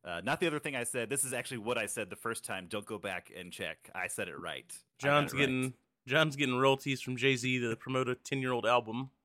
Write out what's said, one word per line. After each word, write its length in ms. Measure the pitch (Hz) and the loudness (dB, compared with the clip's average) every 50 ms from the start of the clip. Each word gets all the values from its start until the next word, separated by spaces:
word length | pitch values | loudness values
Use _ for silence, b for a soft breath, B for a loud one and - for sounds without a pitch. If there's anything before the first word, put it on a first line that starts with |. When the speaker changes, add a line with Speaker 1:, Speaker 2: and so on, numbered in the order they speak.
| _ 85 | _ -6
Speaker 1:
Uh, 120 | 85 85 90 | -8 -4 -2
not 160 | 117 151 - | -2 0 2
the 60 | 185 | 2
other 120 | 165 151 147 | 0 0 0
thing 160 | - 156 139 | -4 -4 -4
I 100 | 123 120 | -2 -4
said. 260 | - - 127 117 107 | -2 -2 -2 -2 -2
This 120 | 135 139 | -2 -2
is 120 | 127 131 135 | -2 -2 -2
actually 240 | 120 120 - 135 117 | -4 -4 -4 -6 -4
what 180 | 101 113 120 | -2 0 0
I 80 | 117 107 | 0 0
said 240 | 98 - 120 107 90 | -2 -2 -4 -4 -6
the 80 | 95 | -8
first 260 | - - 117 113 - - | -6 -4 -4 -4 -4 -6
time. 220 | - 107 95 92 87 | -6 -6 -6 -6 -4
Don't 160 | 110 104 104 | -6 -6 -4
go 120 | - 113 101 | -4 -8 -6
back 320 | - 98 92 90 - - - | -4 -4 -6 -6 -8 -10 -14
and 160 | 85 90 87 | -12 -12 -12
check. 380 | 82 - 95 80 80 _ _ - - | -8 -6 -6 -6 -6 _ _ -12 -8
I 120 | 92 90 | -6 -6
said 220 | 90 - - 101 90 | -4 -4 -4 -6 -6
it 100 | 73 73 | -6 -8
right. 240 | 85 82 73 65 - - | -8 -8 -8 -8 -10 -14
I 320 | - - _ _ _ _ - | -18 -18 _ _ _ _ 0
got 0 | |
Speaker 2:
John's 260 | 143 143 147 143 - | 4 4 4 4 2
Speaker 1:
it 40 | 135 | 2
right. 40 | 135 | 2
Speaker 2:
getting, 340 | 143 131 131 127 127 131 123 _ _ _ _ _ _ | 2 4 4 0 0 -2 -4 _ _ _ _ _ _
John's 300 | 123 127 156 156 156 139 | 0 4 4 4 4 2
getting 200 | 143 143 131 127 | 0 0 2 4
royalties 460 | 123 135 135 135 135 - 143 135 123 | 6 6 6 6 4 2 -4 -4 -2
from 140 | - 127 127 120 | -2 -6 -2 2
Jay-Z 420 | 123 139 135 120 120 127 127 127 | 4 4 4 4 2 0 2 2
to 160 | 120 117 113 | 2 0 -2
promote 320 | 113 - 131 131 131 131 123 | -4 -4 -2 0 0 2 0
a 60 | 123 | -2
ten-year-old 500 | - _ - 143 135 131 127 127 120 104 | -4 _ -4 -2 -2 0 0 0 2 4
album. 460 | 110 123 123 117 110 110 120 135 131 _ _ | 4 4 4 4 2 -6 -6 -6 -6 _ _